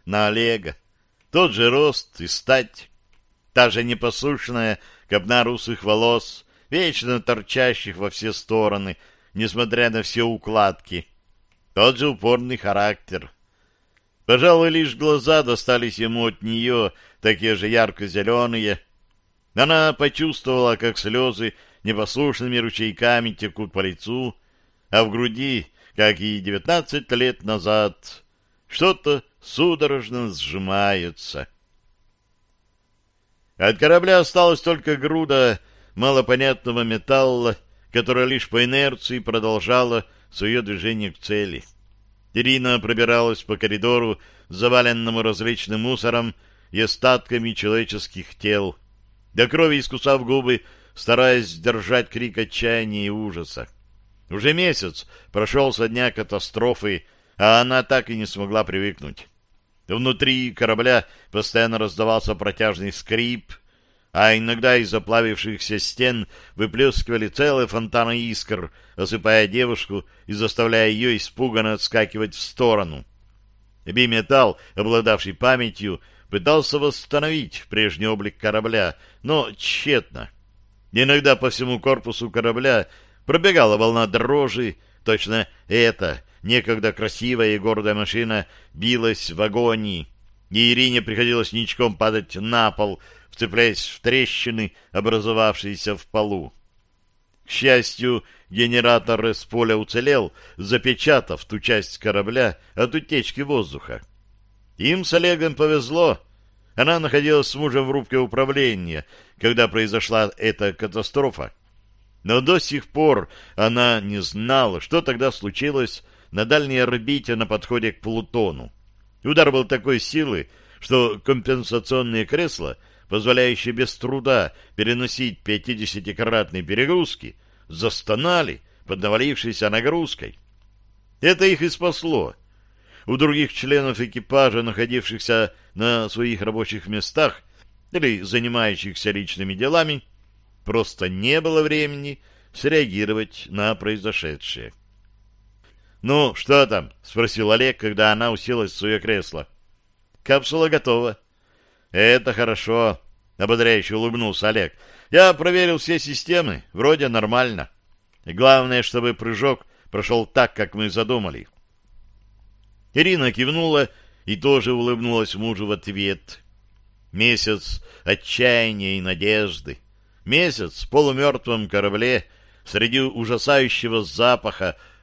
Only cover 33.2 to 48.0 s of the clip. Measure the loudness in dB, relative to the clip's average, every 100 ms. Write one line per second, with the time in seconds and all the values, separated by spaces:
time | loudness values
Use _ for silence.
33.2 | _ _ _ 0 2 4 6 6 6 4
34.2 | 6 4 6 4 0 -2 0 -2 0 -2
35.2 | 2 4 4 2 _ _ _ -2 2 4
36.2 | 4 2 2 0 -2 -2 -2 -2 2 2
37.2 | 4 2 0 -2 _ _ _ -2 2 2
38.2 | 2 -2 0 0 2 2 0 -2 -8 -8
39.2 | -2 -2 0 0 2 2 2 0 -4 _
40.2 | _ -6 -2 -2 -2 -4 -4 -4 -6 -8
41.2 | -6 -4 -4 -8 -14 _ _ _ _ _
42.2 | _ -2 0 2 2 0 0 0 2 4
43.2 | 2 -2 -6 -4 -2 0 0 2 0 -4
44.2 | -10 _ -14 -2 4 4 4 0 -2 -2
45.2 | -2 -2 -4 -6 -6 -4 -4 -4 -2 -2
46.2 | -4 -8 _ _ _ -2 -2 2 2 2
47.2 | 0 -4 -4 -4 -2 0 -2 -8